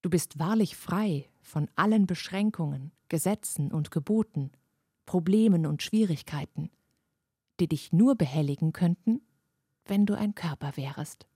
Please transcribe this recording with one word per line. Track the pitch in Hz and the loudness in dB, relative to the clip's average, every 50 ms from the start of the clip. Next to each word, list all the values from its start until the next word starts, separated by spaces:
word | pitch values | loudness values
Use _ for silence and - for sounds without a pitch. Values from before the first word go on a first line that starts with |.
Du | - 185 | -2 0
bist | 160 170 - - - 143 | 0 0 0 -2 -6 -4
wahrlich | 160 170 220 226 214 160 - | -2 0 2 2 2 0 -2
frei | - - - 170 190 214 208 165 139 139 _ _ _ | -10 -8 -4 -2 -2 0 0 -2 -2 -4 _ _ _
von | _ - - 156 147 - _ | _ -6 -4 -4 -4 -2 _
allen | - 170 208 220 220 196 180 | -2 0 2 4 4 4 2
Beschränkungen, | 185 160 - - - 190 208 214 - - 165 147 143 135 131 151 _ _ _ _ | 0 -6 -6 -8 -4 -2 -2 -2 -2 -2 -4 -4 -4 -6 -10 -12 _ _ _ _
Gesetzen | - 160 - 185 208 208 - - - - 143 143 | -4 -2 0 0 -2 -2 -4 -10 -4 -4 -4 -2
und | - 156 147 - | -2 -4 -4 -2
Geboten, | - 165 143 - 208 220 214 _ _ 147 139 139 _ _ _ _ _ _ _ _ _ _ _ | -4 -6 -2 0 0 0 0 _ _ -6 -6 -6 _ _ _ _ _ _ _ _ _ _ _
Problemen | - - 180 165 165 190 220 220 226 190 170 160 | -2 -2 -2 2 4 4 4 6 6 4 4 2
und | 147 147 147 - | 0 -2 -4 -4
Schwierigkeiten, | - - 220 220 190 165 135 - - - 147 147 - _ - 151 160 _ _ _ _ _ _ _ _ _ _ _ _ _ _ _ _ _ _ | -2 2 2 2 2 0 -4 -4 -8 -8 -8 -8 -8 _ -8 -8 -8 _ _ _ _ _ _ _ _ _ _ _ _ _ _ _ _ _ _
die | 180 160 | 0 0
dich | 160 143 - - - | 0 -4 -2 0 4
nur | 165 220 262 277 | 6 6 6 6
behelligen | 226 170 131 131 160 151 143 143 - - 160 - | 4 2 0 2 0 0 0 0 0 -2 -2 0
könnten, | - 175 170 175 _ _ - 226 262 _ _ _ _ _ _ _ _ _ _ _ _ _ | 2 2 2 2 _ _ 0 0 0 _ _ _ _ _ _ _ _ _ _ _ _ _
wenn | - 196 202 208 | -4 2 2 4
du | 196 202 - | 4 2 0
ein | 208 208 208 | 0 -4 -4
Körper | - - 165 147 - - 143 139 | -4 -4 -6 -4 -4 -6 -8 -6
wärest. | - 135 135 - - 147 - - _ - _ _ | -6 -8 -8 -6 -8 -10 -10 -12 _ -20 _ _